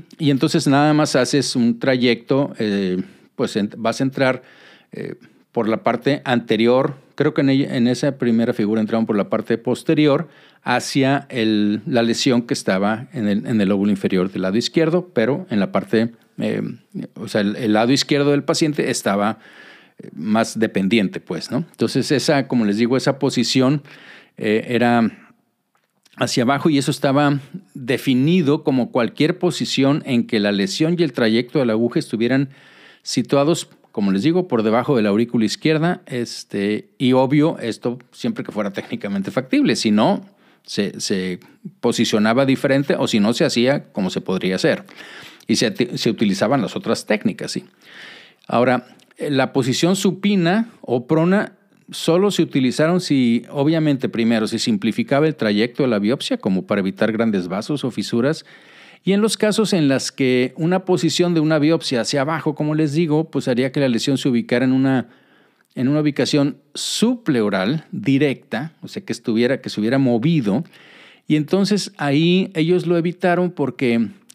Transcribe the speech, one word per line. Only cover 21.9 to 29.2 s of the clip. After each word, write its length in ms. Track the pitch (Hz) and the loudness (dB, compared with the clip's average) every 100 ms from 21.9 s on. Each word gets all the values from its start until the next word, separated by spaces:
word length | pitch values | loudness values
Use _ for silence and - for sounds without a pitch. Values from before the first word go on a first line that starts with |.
| 139 - | 0 0
esa, 340 | 143 147 143 135 | 0 2 0 0
como 200 | 123 107 | 0 0
les 100 | 101 | 0
digo, 200 | 117 131 | 0 0
esa 220 | 143 139 | 0 -2
posición, 640 | 139 127 113 135 151 151 - - - - - - | -2 0 0 2 2 2 -4 -18 -20 -20 -20 -8
eh, 300 | 107 110 - | -2 -2 0
era 420 | 117 120 120 110 - - _ _ _ _ _ _ _ _ - | 0 2 4 2 -2 -14 _ _ _ _ _ _ _ _ -6
hacia 260 | 120 - | -4 0
abajo 260 | 120 139 170 | 0 0 2
y 80 | 143 | 2
eso 120 | 135 | 0
estaba 500 | 139 139 135 147 143 - 180 - | -2 0 2 2 0 -4 -16 -18
definido 920 | - 123 127 - 127 139 185 139 156 | -12 -4 -2 0 2 4 4 2 0
como 300 | 156 131 117 | 0 0 0
cualquier 460 | 131 113 - | 0 -2 0